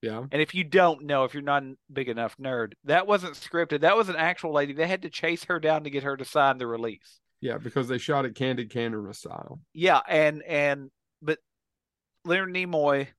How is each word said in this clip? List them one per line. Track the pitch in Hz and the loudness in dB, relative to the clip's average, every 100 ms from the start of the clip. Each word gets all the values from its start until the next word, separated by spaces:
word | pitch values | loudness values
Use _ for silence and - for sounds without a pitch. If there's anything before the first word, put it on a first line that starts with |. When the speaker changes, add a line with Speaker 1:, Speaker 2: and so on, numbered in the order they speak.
Speaker 1:
Yeah. | 113 107 131 | -6 -6 -6
Speaker 2:
And | 143 | -2
if | 156 | -2
you | 180 | -2
don't | 165 190 180 151 | 2 6 6 4
know, | 147 143 | 0 0
if | 131 | 0
you're | 147 | -2
not | 143 143 | 0 0
a | 135 135 _ | 0 -16 _
big | 139 127 | -6 -4
enough | 113 117 - | -2 -4 -4
nerd, | 135 127 110 - | -6 -4 -4 -8
that | 139 160 196 | 2 2 4
wasn't | 202 180 | 2 0
scripted. | 143 - 170 170 147 | -12 -6 -2 0 4
That | 160 208 | 4 4
was | 208 | 2
an | 165 | 0
actual | 160 175 170 | 0 0 0
lady. | 147 143 | 0 0
They | 139 165 | -2 -2
had | 190 | -2
to | 160 | -6
chase | - 165 170 | -4 -2 -2
her | - 170 | -2 -2
down | 156 156 | 2 0
to | 151 | 0
get | 139 | -6
her | 139 135 | -4 -6
to | 131 | -4
sign | 156 139 127 | 2 2 2
the | 123 | -2
release. | 117 113 107 _ _ _ _ | -4 -6 -8 _ _ _ _
Speaker 1:
Yeah, | 131 117 | -6 -6
because | 120 139 123 | -4 -4 -2
they | 127 | -4
shot | - 143 131 | 0 0 -2
it | |
candid | 107 131 127 113 | -2 -2 -2 -4
camera | 120 117 110 101 | -4 -4 -4 -8
style. | - - - - - _ | -12 -14 -14 -14 -16 _
Speaker 2:
Yeah, | - 180 151 - | 0 4 4 4
and, | 160 156 151 | 2 4 0
and, | - 151 147 139 135 _ _ _ | -4 0 0 0 -6 _ _ _
but | 151 156 _ _ _ _ _ _ _ _ 175 | -4 -4 _ _ _ _ _ _ _ _ -2
Leonard | 180 190 | 0 0
Nimoy | 180 180 170 147 139 135 | -4 -2 2 4 2 0